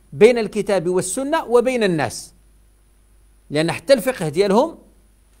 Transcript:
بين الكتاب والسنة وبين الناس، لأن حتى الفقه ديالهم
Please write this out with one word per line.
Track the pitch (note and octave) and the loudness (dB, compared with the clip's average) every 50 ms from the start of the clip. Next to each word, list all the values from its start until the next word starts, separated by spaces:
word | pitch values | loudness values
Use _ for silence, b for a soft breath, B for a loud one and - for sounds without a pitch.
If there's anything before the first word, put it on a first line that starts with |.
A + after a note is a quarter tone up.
| _ _ - | _ _ 2
بين | C3+ G3 A#3+ B3+ A#3+ | 4 6 6 6 2
الكتاب | A3 F#3+ - G#3+ G3 - G3+ F#3+ D#3+ F3 | -2 -4 -4 -6 -4 -2 -2 -2 -2 -2
والسنة | F3+ F#3 F3+ - - C4 C4+ C#4 D#4 D#4+ D4 | -2 -2 -4 -4 -6 -6 -4 -2 -4 -4 -2
وبين | A3+ A#3 B3 A#3 B3+ B3+ A#3+ G#3+ | 2 2 2 2 2 0 0 0
الناس، | G3 F3 D#3 C3+ A#2 - - - - - _ _ _ _ _ _ _ _ _ _ _ _ _ _ _ _ _ _ _ _ _ _ _ | 0 0 0 -2 -4 -6 -10 -16 -18 -20 _ _ _ _ _ _ _ _ _ _ _ _ _ _ _ _ _ _ _ _ _ _ _
لأن | C3 D3 D#3+ E3 | -4 -2 -2 -2
حتى | D#3 - - - C4+ | -4 -6 2 2 2
الفقه | B3+ C4+ C4 B3 - F3+ D#3 | 2 2 -2 -6 -4 -6 -4
ديالهم | C#3 E3 G3+ G3+ F#3+ A3 C#4+ E4 - - - - _ _ _ _ _ _ _ _ _ _ | -2 0 0 2 4 2 2 0 -4 -10 -20 -20 _ _ _ _ _ _ _ _ _ _